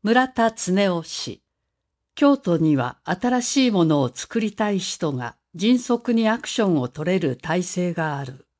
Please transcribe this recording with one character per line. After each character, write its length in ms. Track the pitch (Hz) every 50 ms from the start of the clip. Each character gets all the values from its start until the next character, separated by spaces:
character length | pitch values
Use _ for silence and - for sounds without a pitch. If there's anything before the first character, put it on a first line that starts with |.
| -
村 240 | 208 233 254 262 262
田 220 | 262 - 226 226
恒 380 | 220 - - 180 185 196 202 196
夫 140 | 180 170 160
氏。 380 | - - - - - 101 _ _ _ _ _ _ _ _ _ _ _ _ _ _ _ _
京 220 | - 294 285 285
都 200 | 269 - 190 170
に 200 | 165 165 156 151
は 200 | 135 123 123 - _ _
新 380 | - 175 180 - 247 247 247
し 260 | 240 - - 277 262
い 40 | 247
も 140 | 208 185 170
の 160 | 156 151 147
を 100 | 135 120 -
作 260 | - - - - 233
り 140 | 220 214 202
た 160 | - 220 208
い 100 | 202 190
人 340 | 190 - - - - 156 139
が 220 | 127 123 117 - _ _ _ _
迅 240 | 170 185 226 254 247
速 340 | 247 - 240 240 - - 240
に 160 | 226 226 220
ア 80 | 220
ク 100 | 233 -
シ 140 | - - -
ョ 60 | 220
ン 100 | 196 175
を 100 | 147 123
取 240 | 123 _ 156 156 170
れ 80 | 185 190
る 180 | 160 143 123
体 260 | - - 160 165 180 175
制 300 | 180 - 180 180 180 170
が 240 | 175 160 156 147
あ 80 | 139 143
る。 220 | 131 135 135 - _ _